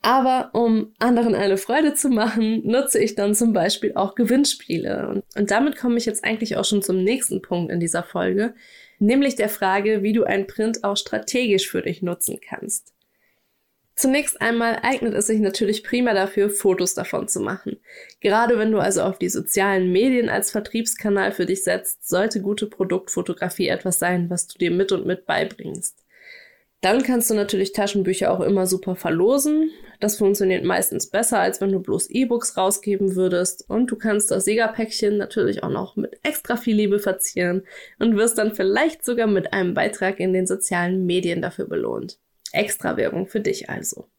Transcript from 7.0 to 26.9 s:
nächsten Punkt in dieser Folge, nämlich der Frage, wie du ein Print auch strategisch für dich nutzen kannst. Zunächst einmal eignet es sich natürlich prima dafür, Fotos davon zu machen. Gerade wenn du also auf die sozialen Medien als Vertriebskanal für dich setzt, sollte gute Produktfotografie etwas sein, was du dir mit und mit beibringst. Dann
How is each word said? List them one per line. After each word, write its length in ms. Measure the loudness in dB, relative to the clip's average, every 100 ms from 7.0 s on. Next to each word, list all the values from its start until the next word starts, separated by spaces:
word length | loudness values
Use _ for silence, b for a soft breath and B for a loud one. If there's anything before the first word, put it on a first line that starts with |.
nächsten 380 | 0 0 -2 -6
Punkt 280 | -4 -4 -2
in 120 | -2
dieser 220 | -2 -4
Folge, 520 | -4 -2 0 0 -2 B B B B B
nämlich 380 | 4 4 2 0
der 140 | -2
Frage, 520 | 0 0 2 2 0
wie 120 | 2
du 100 | 2
ein 240 | 2 0 -2
Print 380 | -2 -2 -2 -2
auch 100 | -4
strategisch 760 | -4 -6 -2 -2 2 2 2
für 120 | -4
dich 200 | -4 -4
nutzen 380 | -4 -4 -6 -6
kannst. 540 | -12 -12 -8 -10 -10 _ _ _ _ _ _ _ _ _ _ -2
Zunächst 460 | 2 2 0 -2
einmal 380 | -2 2 0 0
eignet 320 | -2 0 0
es 140 | 0 0
sich 120 | 2
natürlich 440 | 2 2 0 0
prima 320 | -2 0 2 2
dafür, 340 | 0 2 0
Fotos 460 | 2 2 2 0 -2
davon 320 | -4 -4 -4
zu 120 | -4
machen. 380 | -4 -6 -8 -12 B B B B
Gerade 360 | 2 2 4 2
wenn 140 | 2
du 80 | 2
also 240 | 2 0
auf 160 | -2 -2
die 100 | -4
sozialen 640 | -4 -2 0 2 2 2
Medien 380 | 4 4 2 2
als 200 | 0 -2
Vertriebskanal 840 | -4 -4 -4 -4 -4 0 0 0
für 140 | -2 -2
dich 180 | 0
setzt, 460 | 0 -2 -4 -8 -2
sollte 320 | 0 0 -2
gute 240 | -2 -2 -4
Produktfotografie 1000 | -4 -2 -2 -2 -6 -4 -4 -6 -2 -2
etwas 320 | -2 -2 -2
sein, 320 | 0 0 -2
was 160 | -4 -6
du 100 | -2
dir 140 | 0
mit 200 | 2 2
und 140 | 0 -2
mit 220 | -4 -2
beibringst. 760 | -2 -2 -6 -10 -8 -10 -12 B B B B B B B _
Dann 220 | 2